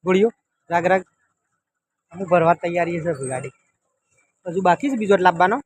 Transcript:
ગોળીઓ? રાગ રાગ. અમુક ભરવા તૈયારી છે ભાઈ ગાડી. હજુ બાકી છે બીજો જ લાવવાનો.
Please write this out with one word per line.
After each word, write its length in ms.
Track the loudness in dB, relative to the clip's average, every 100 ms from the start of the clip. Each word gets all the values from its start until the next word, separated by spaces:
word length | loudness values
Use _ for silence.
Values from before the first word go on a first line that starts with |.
ગોળીઓ? 260 | 0 2 0 _ _ _ _
રાગ 160 | -2 0
રાગ. 160 | 0 -2 _ _ _ _ _ _ _ _ _ _
અમુક 160 | -14 0
ભરવા 260 | 2 4
તૈયારી 440 | 2 -2 -2 -4 -4
છે 140 | -6
ભાઈ 160 | -6 -8
ગાડી. 260 | -8 -12 _ _ _ _ _ _ _ _ _ -8
હજુ 140 | -2
બાકી 280 | 0 0 -2
છે 60 | -4
બીજો 200 | 0 4
જ 40 |
લાવવાનો. 360 | 4 2 0 0